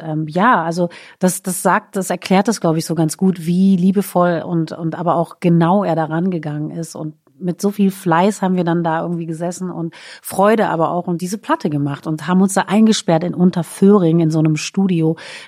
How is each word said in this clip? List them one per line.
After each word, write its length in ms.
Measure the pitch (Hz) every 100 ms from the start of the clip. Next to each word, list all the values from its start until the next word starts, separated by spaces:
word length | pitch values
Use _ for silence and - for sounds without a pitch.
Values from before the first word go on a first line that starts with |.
ähm, 240 | 160 156 156
ja, 320 | 175 233 208
also 240 | 165 170 175 - - -
das, 220 | 185 -
das 200 | 190 180
sagt, 320 | 190 202 -
das 160 | 196 185
erklärt 380 | 180 - 190 220
das, 120 | 208
glaub 160 | 170 160
ich, 80 |
so 120 | - 165
ganz 200 | 160 -
gut, 300 | 190 175 160
wie 300 | 175 196 185
liebevoll 640 | 185 196 190 180 175 165
und, 280 | - 170 156
und 240 | - 165 165
aber 180 | 170
auch 240 | 151 165 -
genau 460 | 175 170 165 202
er 100 | 180
da 100 | 160 156
rangegangen 640 | 160 185 175 151 151 156
ist. 240 | 170 160 -
Und 180 | 156 151 _ -
mit 200 | 175 170
so 100 | 202
viel 220 | 202 196
Fleiß 500 | 190 175 165 202 196
haben 140 | 185 185
wir 80 |
dann 180 | 170 170
da 180 | 170 165
irgendwie 260 | 170 170 165
gesessen 440 | 160 175 180 185
und 240 | 175 165 - - -
Freude 460 | - - 202 220 175
aber 200 | 165 151
auch 160 | 175 180
und 140 | 175
diese 180 | 180 214
Platte 320 | - 320 180
gemacht 380 | 147 143 139 165
und 180 | 156 175
haben 160 | 185
uns 120 | 196
da 80 | 190
eingesperrt 600 | - 208 220 208 - 160
in 100 | 175
Unterföhring 840 | 170 180 175 160 - 196 208 165 165
in 120 | 160
so 80 | 156
einem 160 | 160 156
Studio 600 | - 196 196 165 160 165 - -